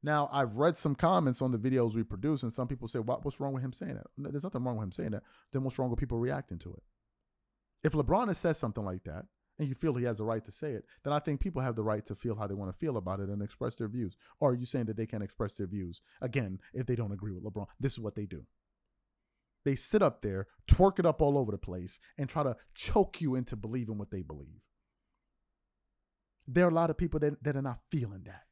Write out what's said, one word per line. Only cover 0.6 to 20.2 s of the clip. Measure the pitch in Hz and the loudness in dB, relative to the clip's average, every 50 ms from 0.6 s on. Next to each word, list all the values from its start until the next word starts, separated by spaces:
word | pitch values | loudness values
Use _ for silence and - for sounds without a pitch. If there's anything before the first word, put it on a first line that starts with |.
| 147 170 160 | 4 4 4
some | - - 151 143 | 4 0 0 2
comments | - - 165 190 185 160 135 123 - | 4 4 6 6 6 4 4 2 2
on | 139 127 123 | 0 0 0
the | |
videos | 110 107 131 131 131 120 117 107 | 2 2 2 4 4 4 4 2
we | 117 110 | 0 -2
produce, | 113 107 95 104 147 156 135 - | -2 -4 -2 0 0 0 0 -2
and | 117 | -4
some | 113 - 127 | -2 -2 -4
people | 117 139 123 127 110 | -4 -4 -6 -8 -6
say, | - 127 | -4 -4
"What, | 107 113 123 123 - | -2 0 -2 -2 -2
what's | 143 135 - | -6 -6 -4
wrong | 139 139 135 | -4 -4 -2
with | 131 127 | -2 -4
him | 135 | -6
saying | 127 - - - 127 | -6 -6 -8 -8 -8
that?" | - - - _ | -10 -12 -14 _
No, | - 143 143 | -10 -8 -6
there's | 139 143 143 | -6 -4 -6
nothing | 190 - 131 123 | -4 -4 -2 -2
wrong | 127 123 | -2 -2
with | 110 110 | -2 -4
him | 92 | -4
saying | 90 - 131 110 | -4 -4 -4 -4
that. | 104 101 - _ _ _ _ _ - | -4 -6 -8 _ _ _ _ _ -4
Then | 135 131 | -4 -4
what's | 131 123 - | -2 -2 -2
wrong | 131 127 | 0 0
with | 120 - | 0 0
people | 139 120 120 | -2 -2 0
reacting | 117 120 127 143 143 131 _ 90 82 | 0 0 0 -2 -4 -6 _ -10 -10
to | - 87 - | -10 -12 -14
it? | - _ _ _ _ _ _ _ _ _ _ _ _ _ _ _ _ _ _ _ _ - | -14 _ _ _ _ _ _ _ _ _ _ _ _ _ _ _ _ _ _ _ _ 0
If | 156 151 | 0 2
LeBron | 151 139 113 160 208 247 | 2 2 4 4 4 4
has | 214 185 | 2 0
said | - - 175 156 | 2 2 0 2
something | - - 117 101 - 101 | 2 -2 -4 -2 -2 -4
like | 98 92 92 _ | -4 -4 -6 _
that, | - 76 87 - - _ _ _ _ _ - | -8 -8 -8 -10 -12 _ _ _ _ _ -4
and | 156 | -4
you | 139 131 | -4 -2
feel | - - 160 135 | 0 0 0 0
he | 123 120 | 2 0
has | 123 110 101 | 0 -2 -2
a | 110 | -2
right | 110 113 110 104 | -2 -2 -2 -4
to | - | -8
say | - - - 151 | -12 -8 -6 -6
it, | 123 101 - _ - _ _ | -6 -6 -8 _ -20 _ _
then | 147 | 0
I | 147 147 | 0 0
think | - - 147 131 | 0 0 -2 0
people | - 196 160 135 | -2 -2 0 -2
have | 127 131 117 | -2 0 0
the | 110 107 | 0 0
right | 110 107 107 107 | 0 0 0 -2
to | - 104 | -6 -10
feel | - - 123 107 | -6 -2 -4 -2
how | 104 107 | -2 -2
they | 98 98 | -4 -4
wanna | 101 101 95 92 | -4 -4 -6 -6
feel | - - 156 131 | -2 -2 -2 -2
about | 110 92 92 95 98 | -2 -2 -2 -2 -2
it | 98 95 | -2 -4
and | 101 101 | -2 -4
express | 101 104 - _ 127 120 - | -4 -6 -6 _ -6 -6 -4
their | - 117 104 | -4 -6 -4
views. | 107 123 117 92 - _ _ - - _ | -2 -4 -4 -4 -6 _ _ -20 -4 _
Or | - 139 | 2 2
are | 123 | 2
you | 123 123 | 2 -2
saying | 120 - 135 117 | -4 -2 -2 -2
that | 110 110 | -2 -2
they | 107 113 | -4 -4
can't | 110 - 107 101 | -4 -4 -6 -6
express | 95 - - 117 98 - | -8 -4 -4 -4 -4 -2
their | - 101 | -4 -6
views, | 87 98 101 92 85 85 - _ _ _ - | -4 -4 -4 -4 -6 -8 -12 _ _ _ -8
again, | - 123 113 139 120 95 95 98 - - - | -6 -2 -2 -2 -2 -2 -6 -8 -10 -10 -8
if | 127 127 | -6 -2
they | 113 123 | -2 0
don't | 117 110 101 | 0 0 -4
agree | 101 95 95 104 95 | -4 -6 -6 -8 -8
with | 90 90 | -6 -8
LeBron? | 107 98 104 101 - - _ | -8 -6 -6 -8 -8 -8 _
This | - 139 - | -2 -2 -2
is | - | -2
what | 113 104 - | -8 -6 -6
they | - 104 | -6 -8
do. | 92 92 73 - _ _ _ _ _ _ _ _ _ _ _ _ _ _ _ _ _ _ _ _ _ _ _ _ | -8 -8 -12 -14 _ _ _ _ _ _ _ _ _ _ _ _ _ _ _ _ _ _ _ _ _ _ _ _
They | 139 135 | 0 0
sit | - - - - 220 | 0 -2 2 4 6
up | 202 147 - - | 6 6 4 2